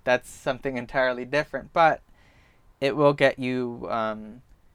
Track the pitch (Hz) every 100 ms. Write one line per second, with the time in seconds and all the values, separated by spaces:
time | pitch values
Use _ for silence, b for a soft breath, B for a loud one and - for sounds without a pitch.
0 | - 127 - - 151 127 139 127 117 139
1 | 127 123 123 143 151 131 - 175 160 135
2 | _ b b b b b b _ 139 110
3 | 143 143 135 - 127 127 123 120 - 117
4 | 110 107 107 120 _ _ _